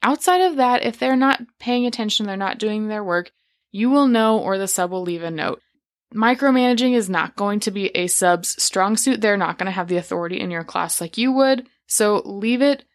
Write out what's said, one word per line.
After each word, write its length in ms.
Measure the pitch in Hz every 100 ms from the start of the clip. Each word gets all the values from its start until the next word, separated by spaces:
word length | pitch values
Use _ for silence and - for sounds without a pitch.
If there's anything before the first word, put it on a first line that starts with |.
Outside 400 | 220 294 - 359
of 140 | 370 294
that, 280 | 247 247
if 140 | - 226
they're 180 | 254 262
not 260 | 269 277 240 _
paying 260 | - 247 247
attention, 400 | 240 214 - 208
they're 120 | 196
not 200 | 196 -
doing 300 | 214 214 214
their 160 | 214
work, 280 | 202 175 175 _ _ _ _
you 180 | 196 233
will 160 | 277 277
know 320 | 233 220 220
or 180 | - 190
the 100 | 196
sub 240 | - 180
will 120 | 185
leave 200 | 180 170
a 60 | 165
note. 320 | 160 117 - _ _ _ _ _ -
Micromanaging 800 | 226 262 277 254 247 247 254 247
is 140 | 190
not 260 | 180 - -
going 240 | 202 208
to 120 | 208
be 180 | 202 190
a 180 | - 180
sub's 540 | - 185 175 175 -
strong 360 | - - 190 220
suit. 240 | - 240
They're 160 | 214 202
not 220 | 170 170
gonna 120 | 190
have 180 | 185 175
the 80 | 175
authority 420 | 175 180 170 180
in 100 | 180
your 140 | 170
class 360 | 165 180 175 -
like 180 | 170 -
you 120 | 240
would. 340 | 262 269 262 254 _ _
So 380 | - 208 208 -
leave 380 | 196 220 247
it 200 | 277 277 -